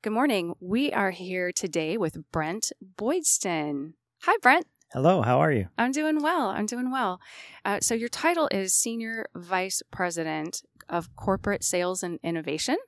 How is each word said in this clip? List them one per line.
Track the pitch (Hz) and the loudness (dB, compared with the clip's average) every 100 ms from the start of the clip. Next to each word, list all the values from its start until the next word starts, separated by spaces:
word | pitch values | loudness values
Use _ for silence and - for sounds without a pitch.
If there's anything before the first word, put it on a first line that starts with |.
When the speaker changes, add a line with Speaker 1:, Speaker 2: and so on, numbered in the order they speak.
Speaker 1:
Good | 220 | 0
morning. | 220 285 208 170 185 | 2 4 2 0 -6
We | 180 220 285 | -2 0 2
are | - 196 | 2 0
here | 175 185 185 180 | -2 -6 -4 -2
today | - 190 165 156 220 | -2 -2 -2 -2 0
with | 165 165 - | -2 -4 -6
Brent | 160 156 196 - - 190 - | -4 -4 -4 -6 -8 -18 -4
Boydston. | 214 349 302 - 190 165 151 143 151 - _ _ | 0 0 2 0 0 -2 -2 -4 -8 -14 _ _
Hi, | - 415 | 2 4
Brent. | 247 311 - _ _ | 6 6 2 _ _
Speaker 2:
Hello, | - 143 190 | 2 4 6
how | 117 127 | 6 6
are | 156 | 6
you? | 127 92 - | 4 0 -2
Speaker 1:
I'm | 240 | 0
doing | 269 311 302 | 0 0 0
well. | 302 349 220 | 2 0 0
I'm | - 208 | -2 -4
doing | 240 254 | -2 -2
well. | 262 214 180 - - - - | -2 -2 -4 -12 -20 -20 -6
Uh, | - 196 | -2 0
so | - | 0
your | 233 240 | 0 -2
title | - 320 339 302 | 0 2 2 2
is | 196 190 | 0 2
Senior | - 233 233 226 226 - 175 | 2 0 -4 -6 -8 -8 -12
Vice | 175 185 185 - - | -2 -2 0 -4 -6
President | - 180 170 160 156 156 - _ _ - | -2 -2 -2 -4 -4 -6 -8 _ _ -4
of | 175 170 | -4 -4
Corporate | - - 190 - 202 | -6 0 0 0 -2
Sales | - 180 180 185 | 0 0 0 -2
and | 180 165 | -6 -6
Innovation? | 170 165 147 151 - 330 | -4 -4 -4 -4 -2 -2